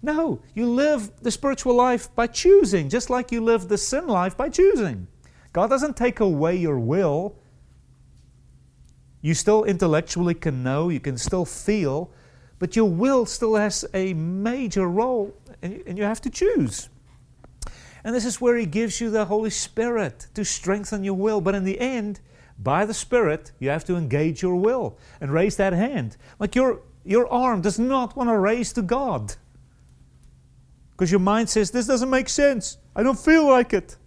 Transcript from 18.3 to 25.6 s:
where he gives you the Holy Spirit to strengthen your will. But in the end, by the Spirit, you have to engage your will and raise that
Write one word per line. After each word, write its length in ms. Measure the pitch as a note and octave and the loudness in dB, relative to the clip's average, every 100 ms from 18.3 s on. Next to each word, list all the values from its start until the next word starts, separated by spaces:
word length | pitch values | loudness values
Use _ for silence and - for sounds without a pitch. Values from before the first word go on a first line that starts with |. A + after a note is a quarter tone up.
| G#3+ | 0
where 200 | B3 A#3+ | 2 2
he 80 | G#3 | 0
gives 340 | E3 A3+ - | -2 -2 -2
you 80 | A#3 | -2
the 160 | G#3+ | -2
Holy 240 | G3+ G#3 A3 | 0 0 -2
Spirit 800 | - - - A#3 A#3 F3+ - - | -4 -8 -4 -2 -2 -4 -6 -14
to 100 | - | -8
strengthen 580 | G#3 - E3+ G3+ G3+ G#3 | -6 -6 -4 -4 -4 -6
your 100 | G3 | -4
will. 260 | F#3+ G3+ G#3+ | -2 0 0
But 140 | F3 | 0
in 100 | G3 | 0
the 160 | F#3+ G3 | -2 -2
end, 400 | B3 B3+ G#3 G3+ - - - - | -4 -4 -6 -8 -14 -20 -20 -8
by 260 | G#2 D3 | -2 0
the 80 | G#3 | 0
Spirit, 600 | G#3+ - B3 G3+ D#3 - - | -4 -2 2 2 0 -6 -8
you 120 | C3 | -4
have 160 | D3+ - | -4 -2
to 100 | F3+ | -4
engage 460 | D#3 C#3 D#3 D#3 | 0 0 0 0
your 140 | F#3 F3+ | -2 2
will 420 | G3+ B3+ E3 - - - | 2 0 -4 -8 -20 -12
and 100 | C#3 | -4
raise 240 | D#3 G3 | 0 0
that 160 | - | 0